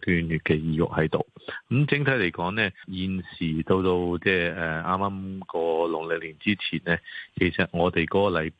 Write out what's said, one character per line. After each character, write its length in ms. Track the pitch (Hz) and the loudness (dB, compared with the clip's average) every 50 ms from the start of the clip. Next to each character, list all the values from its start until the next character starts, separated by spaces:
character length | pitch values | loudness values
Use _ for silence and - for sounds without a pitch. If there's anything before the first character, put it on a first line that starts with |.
| - | 0
捐 220 | - 90 85 82 82 | 0 0 2 2 0
血 100 | 82 78 | -2 -4
嘅 160 | - - 80 | 0 0 0
意 200 | 78 80 82 78 | 0 2 0 0
欲 80 | 78 85 | 0 0
喺 240 | - - 80 78 78 | 0 2 0 0 0
度。 180 | - - - - _ - - - - - - _ | 0 -2 -2 -4 _ -14 -14 -12 -12 -12 -6 _
咁 160 | 117 131 147 | 2 2 4
整 180 | 139 147 143 147 | 4 2 2 2
體 80 | 135 | 2
嚟 200 | 135 123 98 85 | 2 2 2 0
講 200 | - - 87 90 | 0 -2 -4 -2
呢， 180 | 101 110 110 95 - - - - | 0 0 0 0 -2 -6 -12 -10
現 360 | 95 92 92 95 95 92 85 - - - | -6 -4 -2 -2 -2 -4 -6 -8 -8 -4
時 260 | 87 80 78 80 80 | -2 -2 0 0 2
到 180 | - 95 95 | 2 2 2
到， 360 | 92 92 90 90 90 87 87 85 | 4 4 2 2 2 0 -2 0
即 120 | - 101 | 0 2
係， 240 | 95 90 85 87 80 | 2 2 2 0 -2
呃， 300 | 92 85 80 78 80 82 | -2 -2 -2 -2 -2 -2
啱 140 | 85 92 95 | 0 0 0
啱 400 | 98 101 98 95 95 95 95 95 92 - | 0 -2 -2 -4 -8 -8 -8 -10 -10 -6
個 120 | - 85 82 82 82 80 85 85 | -4 -2 0 2 2 2 2 0
農 260 | 82 78 80 82 82 | 0 -2 -2 -2 -4
曆 60 | 82 | -4
年 180 | 82 80 78 76 | -4 -8 -12 -4
之 160 | - 107 104 - | 0 0 0 0
前 240 | - - - 76 - | -2 -4 -4 -4 0
呢， 140 | 87 85 82 - - - - - - _ - | 0 -2 -2 -2 -8 -14 -16 -16 -12 _ 0
其 120 | 90 90 | 0 2
實 180 | 82 - 95 - | 2 2 -2 0
我 180 | - 85 85 90 | 2 2 2 2
哋 140 | 82 85 82 | 4 2 -2
嗰 240 | - - 95 101 104 | 2 2 2 2 4
個 120 | 87 82 | 2 0
禮 100 | 80 82 - _ | -2 -2 -6 _